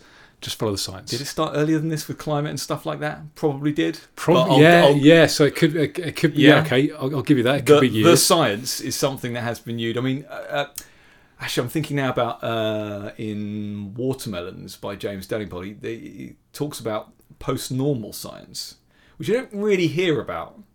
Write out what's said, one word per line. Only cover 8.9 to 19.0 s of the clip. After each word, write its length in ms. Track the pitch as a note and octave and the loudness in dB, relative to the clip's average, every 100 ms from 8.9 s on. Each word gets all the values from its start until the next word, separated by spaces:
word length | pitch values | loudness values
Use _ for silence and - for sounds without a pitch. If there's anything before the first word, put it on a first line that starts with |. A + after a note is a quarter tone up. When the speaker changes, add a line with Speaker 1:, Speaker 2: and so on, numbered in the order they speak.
Speaker 2:
something 380 | - C#3 C3+ B2 | -4 -4 -4 -8
that 80 | A#2+ | -6
has 180 | A#2+ A2 | -6 -8
been 220 | A#2+ A#2 | -8 -6
used. 180 | A#2 A#2 | -4 -2
I 40 | |
mean, 220 | C3 C3+ - | -4 -6 -8
uh, 40 | |
uh, 320 | - - D3 - - - _ _ _ _ _ | -14 -8 -6 -6 -10 -18 _ _ _ _ _
actually, 240 | - - | -6 -4
I'm 60 | A#2+ | -2
thinking 260 | D#3+ D3 C#3+ | -4 -4 -2
now 140 | C3 | -2
about, 340 | B2+ A#2 - | -2 -4 -4
uh, 680 | B2 A2+ A2 G#2+ G#2 G2+ G#2 - | -6 -2 -2 -4 -6 -10 -12 -10
in 760 | A2 G#2 G#2 G#2+ G#2 G#2 G2 | -8 -8 -8 -8 -8 -10 -12
Watermelons 800 | A#2 C3 C3+ - F2 F#2 F#2 F#2+ - | -6 -6 -4 -8 -8 -10 -12 -18 -14
by 180 | G#2 | -12
James 320 | G2 G#2+ G2 F#2 | -8 -8 -8 -8
Delingpole, 560 | A2+ G2 F2+ F#2+ G#2 | -8 -8 -10 -12 -12
he, 160 | A2 A#2 | -12 -12
he 380 | - G2 B2+ - _ | -14 -16 -16 -18 _
talks 260 | - C#3+ - | -8 -8 -6
about 340 | A#2 G#2+ - _ _ - | -8 -8 -10 _ _ -12
post-normal 720 | - C3+ - B2+ C#3+ B2+ G2 | -8 -6 -4 -2 -2 -2 -6
science, 640 | - - G1+ - - - - _ _ | -12 -14 -16 -16 -14 -14 -18 _ _